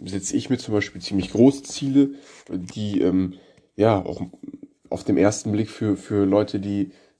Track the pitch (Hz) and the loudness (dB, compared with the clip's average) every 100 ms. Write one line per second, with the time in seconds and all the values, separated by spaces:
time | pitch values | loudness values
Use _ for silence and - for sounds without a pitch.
0 | 90 98 - - - 120 - 107 98 87 | -10 -8 -4 -4 -2 -4 -2 -2 -2 -6
1 | - 98 90 104 131 139 - - 139 135 | -4 -4 0 4 6 4 -4 -6 2 4
2 | 139 139 - - - 92 90 107 104 98 | 4 0 -18 -20 -10 -10 -8 -8 -4 0
3 | 90 92 92 92 - _ _ - 110 101 | 2 2 0 -4 -18 _ _ 2 4 4
4 | - - 90 - - - - _ _ 90 | 0 -8 -10 -12 -18 -18 -20 _ _ -6
5 | - 98 101 - 117 104 110 - 107 95 | 0 4 4 2 -2 -2 -2 -4 -2 -2
6 | - 104 98 101 104 101 101 101 95 - | -2 0 4 4 2 -2 -4 -4 -4 -8
7 | _ _ | _ _